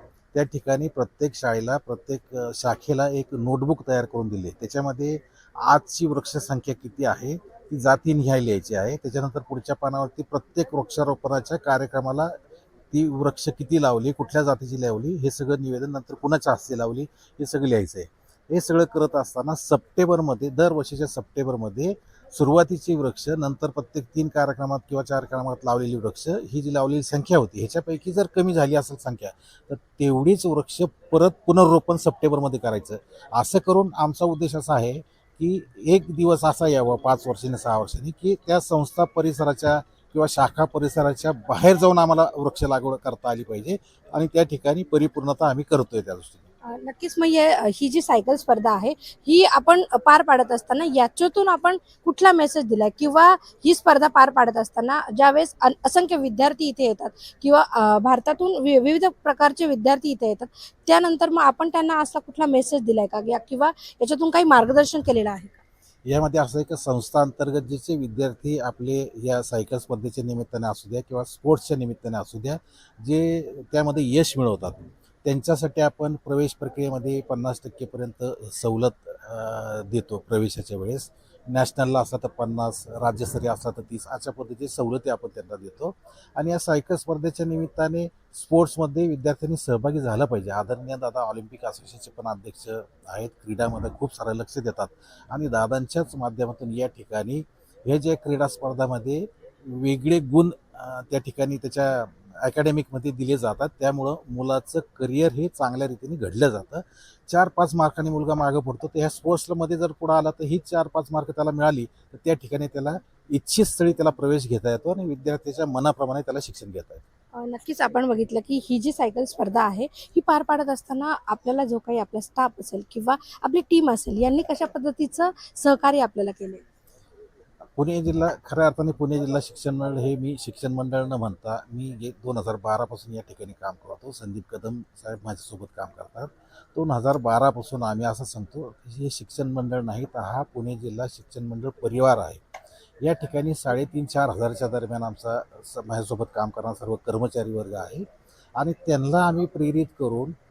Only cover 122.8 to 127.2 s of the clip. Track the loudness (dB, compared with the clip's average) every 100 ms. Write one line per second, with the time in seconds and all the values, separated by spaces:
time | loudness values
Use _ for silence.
122.8 | -10 -6 -2 -2 -4 -6 2 2 6 4
123.8 | 6 2 -2 0 2 2 0 -4 -4 -4
124.8 | -6 -2 -4 0 -2 -2 -18 0 4 4
125.8 | 4 4 2 0 -4 -6 -12 -14 _ _
126.8 | _ _ _ _